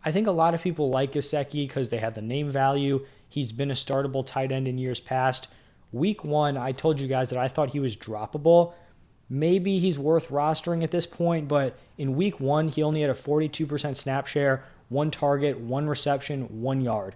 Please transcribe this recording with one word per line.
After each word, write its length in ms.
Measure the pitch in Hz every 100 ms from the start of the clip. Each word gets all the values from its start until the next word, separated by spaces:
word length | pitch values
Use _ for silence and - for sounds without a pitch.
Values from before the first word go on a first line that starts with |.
I 80 | 160
think 140 | 170 220
a 60 |
lot 200 | 170 165
of 100 | 170
people 260 | 185 151 139
like 240 | 127 135
Gesicki 560 | 147 - 147 135 147 139
'cause 200 | 139 123
they 100 | 113
have 160 | 113
the 80 | 113
name 280 | 110 139 147
value. 560 | 135 135 143 139 135 135 - _
He's 260 | 147 120
been 180 | 113 143
a 40 |
startable 500 | 135 - 135 139 131
tight 280 | 131 135 135
end 160 | 131 131
in 80 | 127
years 240 | 127 123
past. 480 | - 131 131 127 - - - _ -
Week 320 | 117 185 208
one, 340 | 151 151 147 135
I 140 | 127
told 280 | 131 160 147
you 80 | 135
guys 220 | 131 127
that 80 | 127
I 100 | 131
thought 220 | 156 139
he 100 | 143
was 160 | 131 98
droppable. 760 | - 107 107 151 160 170 170 - - - - _ -
Maybe 480 | 135 160 190 190 190
he's 200 | 185 143
worth 300 | 143 160 156
rostering 540 | 139 151 156 170 170
at 80 | 160
this 160 | 175 -
point, 420 | - 170 165 143
but 300 | 147 135 - - -
in 180 | 139
week 260 | 135 202 -
one, 280 | 135 147 160
he 140 | 147
only 180 | 151 156
had 80 | 147
a 60 |
forty-two 520 | 127 - 151 156 - 147
percent 300 | 147 151 131
snap 300 | 135 135 135
share, 380 | 147 139 131 - - -
one 200 | 131 156
target, 480 | - 143 143 147 123
one 300 | 117 135 151
reception, 720 | 139 143 139 - 139 123 113
one 220 | 123 135
yard. 320 | 123 110 98